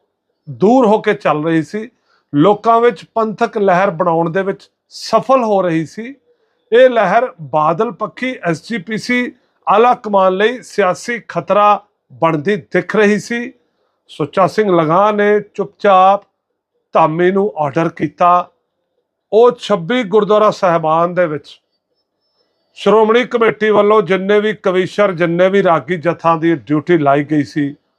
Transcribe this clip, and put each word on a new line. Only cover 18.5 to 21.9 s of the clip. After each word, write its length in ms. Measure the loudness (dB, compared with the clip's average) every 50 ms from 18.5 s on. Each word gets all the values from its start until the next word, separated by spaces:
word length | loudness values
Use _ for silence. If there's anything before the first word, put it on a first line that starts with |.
| _ _ _ _ _ _ _ _ _ _ _ _ _ _ _ -2
ਉਹ 180 | 2 4 4 4 2 0
ਛੱਬੀ 440 | -4 -4 -4 -4 -2 -4 -4 -4 -2
ਗੁਰਦੁਆਰਾ 460 | 0 0 0 2 2 2 2 2 2
ਸਾਹਿਬਾਨ 640 | 0 0 0 0 0 0 0 0 0 0 0 -2 -2
ਦੇ 120 | -2 -2
ਵਿੱਚ 340 | -2 -4 -8 -12 -16 -20 _ _ _ _ _ _ _